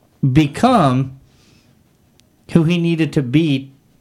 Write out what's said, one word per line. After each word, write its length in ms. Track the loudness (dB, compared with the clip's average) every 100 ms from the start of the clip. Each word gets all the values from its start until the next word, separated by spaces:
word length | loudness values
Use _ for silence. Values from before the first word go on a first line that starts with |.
| _ -4 0
become 840 | 2 0 0 2 2 2 0 -4 -10 _ _ _ _ _ _ _ _ _ _ _ _ -2
who 120 | 0 0
he 120 | 0
needed 360 | -2 -2 -2
to 80 | -2
be, 480 | -2 0 0 -2 -6 _ _ _